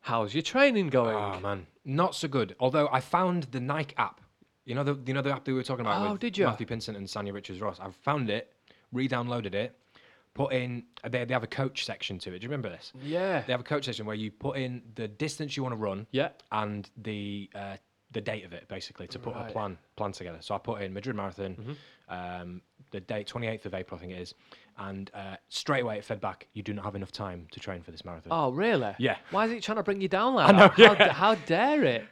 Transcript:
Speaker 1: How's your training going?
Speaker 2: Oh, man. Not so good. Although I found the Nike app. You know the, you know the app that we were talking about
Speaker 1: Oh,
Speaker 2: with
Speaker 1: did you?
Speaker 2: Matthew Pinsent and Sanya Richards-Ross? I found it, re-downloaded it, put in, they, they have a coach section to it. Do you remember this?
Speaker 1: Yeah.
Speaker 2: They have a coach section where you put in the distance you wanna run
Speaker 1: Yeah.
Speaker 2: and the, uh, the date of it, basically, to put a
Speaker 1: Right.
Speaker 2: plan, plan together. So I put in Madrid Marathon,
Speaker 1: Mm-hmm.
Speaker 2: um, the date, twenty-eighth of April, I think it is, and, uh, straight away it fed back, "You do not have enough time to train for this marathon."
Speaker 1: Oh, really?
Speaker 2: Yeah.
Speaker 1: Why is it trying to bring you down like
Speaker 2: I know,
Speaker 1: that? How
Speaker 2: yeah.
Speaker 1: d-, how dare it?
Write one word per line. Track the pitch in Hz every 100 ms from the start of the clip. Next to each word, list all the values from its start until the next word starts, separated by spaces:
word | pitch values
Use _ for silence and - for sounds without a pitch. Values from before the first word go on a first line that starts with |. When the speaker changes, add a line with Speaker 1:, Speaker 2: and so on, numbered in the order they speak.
| -
Speaker 1:
How's | 117 107
your | 127
training | 165 254 277 226 175
going? | 127 117
Speaker 2:
Oh, | 110 101 92
man. | 101 98 87 _
Not | - 139 180
so | - 160
good. | 135 107 -
Although | 127 151 147
I | 127
found | - 175 185 180 135
the | 127
Nike | 127 147 147 -
app. | 107 - _ _ _ _
You | -
know | 123
the, | 139 139
you | 127
know | 135
the | 135
app | 135
that | 135
we | 131
were |
talking | 123 127
about | 113 101 208
Speaker 1:
Oh, |
Speaker 2:
with | 202
Speaker 1:
did | 240 190
you? | 170
Speaker 2:
Matthew | 110 113
Pinsent | 117 113 104
and | 95
Sanya | - 101
Richards-Ross? | 101 - 92 104 92
I | 95
found | 92 - 147 117
it, | 104 - _ _ - _
re-downloaded | 123 131 127 120 123 101
it, | 95 120 - _ _ - _ _
put | - 139
in, | 131 123 120 - - 117
they, | 123 120
they |
have | 127
a | 113
coach | - 135 -
section | - 104 - 92
to | 95
it. | 90
Do |
you | 113
remember | 143 107
this? | - - 131
Speaker 1:
Yeah. | 139 165 190 170
Speaker 2:
They | 123
have | 123
a |
coach | 120 147
section | 123 110 107
where | 107
you | 107
put | - 139 135
in | 131 123 117
the | 110 110
distance | 104 151 - 151 139
you |
wanna | 131 113
run | 107 95 113
Speaker 1:
Yeah. | 127 156 - -
Speaker 2:
and | 107 107 104 98 -
the, | 107 104 101 101 98
uh, | 104 98 98 _ _ _
the | 117
date | 104 110 92
of |
it, | 87 -
basically, | 95 - - 143
to | -
put | 120 -
a |
Speaker 1:
Right. | 113
Speaker 2:
plan, | 110 104 90 _ -
plan | 104
together. | - 90 82
So | -
I | 101
put | - 107
in | 98
Madrid | 95 104 113
Marathon, | 98 92 98 90
Speaker 1:
Mm-hmm. | 110 147 - - _ 90 90 90
Speaker 2:
um, | 87 90 _ _ -
the | 101
date, | 92 110 104
twenty-eighth | 120 117 110 101
of |
April, | 92 92 90
I |
think | 90
it | 90
is, | 87 - _ - _ -
and, | 98 98 98
uh, | 101 98 95 _
straight | - - 139
away | 120 104
it | -
fed | 107
back, | 101 92 -
"You | -
do | 101
not | 104 101
have | 98
enough | 95
time | - 101 87 80
to | -
train | - 90
for | 82
this | 82
marathon." | 90 82 87
Speaker 1:
Oh, | 165 143
really? | 131 214 190 113 98
Speaker 2:
Yeah. | 123 95 -
Speaker 1:
Why | 185
is | 226
it | 233
trying | 202 220
to |
bring | 202 196
you | 190
down | 190 233
like | 254 151
Speaker 2:
I |
know, | 196
Speaker 1:
that? | 196
How | - 220
Speaker 2:
yeah. | 202 196
Speaker 1:
d-, |
how | 139 196
dare | 220 143 170 254 302
it? | 185 117 -